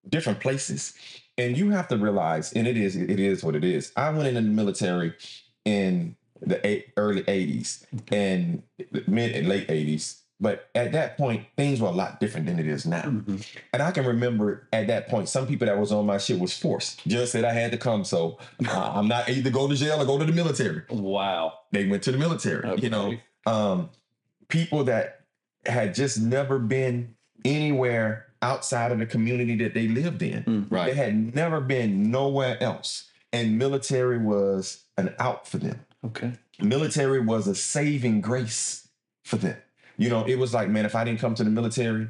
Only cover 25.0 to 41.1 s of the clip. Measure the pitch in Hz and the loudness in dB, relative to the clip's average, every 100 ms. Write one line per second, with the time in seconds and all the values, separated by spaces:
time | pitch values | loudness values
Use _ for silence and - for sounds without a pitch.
25 | - - _ _ _ _ - 120 107 87 | -2 -8 _ _ _ _ -2 0 0 0
26 | 139 107 113 131 135 135 117 131 131 120 | 0 0 2 2 2 0 0 0 0 -2
27 | 120 - _ _ 123 151 151 139 127 117 | -6 -12 _ _ -2 0 2 2 2 2
28 | 110 110 - _ 120 139 - 123 117 113 | 0 -2 -10 _ -2 -2 -2 0 0 0
29 | 110 110 110 123 120 113 113 113 113 117 | 0 0 0 0 0 0 0 0 0 0
30 | 170 - - 110 117 110 101 92 87 139 | 0 -2 -4 -2 0 0 0 0 0 0
31 | 123 107 113 127 170 160 131 135 113 98 | 2 2 0 0 0 0 0 0 2 2
32 | 104 127 139 139 131 113 123 85 - - | 2 2 2 2 0 0 -2 -2 -8 -10
33 | - _ _ 120 113 110 139 139 - 131 | -14 _ _ -2 2 2 2 0 0 2
34 | 127 120 110 101 98 95 92 - _ - | 2 2 2 2 2 0 -2 -12 _ -2
35 | 92 - 127 - - - 71 - - _ | -2 0 -2 -2 -6 -6 -4 -6 -14 _
36 | 117 113 123 123 _ - 104 135 156 156 | -10 -6 -8 -8 _ -2 0 2 0 0
37 | 135 135 110 113 98 98 - 151 147 143 | 2 2 2 2 0 -2 -2 0 2 2
38 | 120 107 98 127 113 - - - - _ | 2 2 2 -2 -2 -4 -6 -8 -14 _
39 | _ _ - 107 92 - _ _ - - | _ _ -4 -2 -2 -4 _ _ -18 0
40 | 117 113 110 127 127 117 98 107 107 113 | 2 2 2 0 2 0 2 2 2 0
41 | 117 | -2